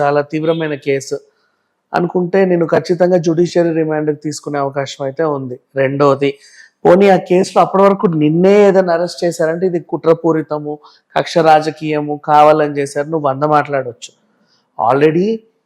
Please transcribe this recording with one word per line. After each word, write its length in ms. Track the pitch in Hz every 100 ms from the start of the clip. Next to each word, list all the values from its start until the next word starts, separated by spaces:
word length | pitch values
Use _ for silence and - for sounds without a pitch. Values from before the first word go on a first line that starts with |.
చాలా 200 | 143 147
తీవ్రమైన 520 | 143 156 160 165 156 143
కేసు 440 | 143 139 - 143 - _ _ _ _ _ _
అనుకుంటే 520 | 170 170 180 175 196 185
నేను 200 | 175 165
ఖచ్చితంగా 520 | 165 156 180 180 180
జ్యుడిషియరీ 540 | 165 160 170 175 170
రిమాండ్కి 500 | 160 156 151 151 147
తీసుకునే 380 | 156 143 151 143
అవకాశం 460 | 139 139 135 - 139
అయితే 180 | 135
ఉంది. 360 | 160 139 131 123 _ 135
రెండోది, 640 | 135 139 143 135 139 - _ - - _ -
పోనీ 240 | 180 202
ఆ 60 | 185
కేసులో 460 | 185 180 190 208
అప్పటి 220 | 170 190
వరకు 240 | 196 196 196
నిన్నే 600 | 160 151 165 190 202 202
ఏదైనా 260 | 185 185
అరెస్ట్ 300 | 165 175 -
చేశారంటే 420 | 175 165 160 170 185
ఇది 140 | 175
కుట్రపూరితము, 1000 | 160 160 165 160 165 156 151 151 147 151 _ _ _ 156
కక్ష 200 | 143 175
రాజకీయము, 840 | 160 156 156 151 156 151 147 147 156
కావాలని 520 | 151 151 151 147 143
చేశారు, 300 | 139 143 147
నువ్వు 220 | 160 143
వంద 140 | 135
మాట్లాడొచ్చు. 680 | 151 151 143 139 123 - - _ _ _ _ _ _ - 113
Already 480 | 135 156 160 202 226 _ _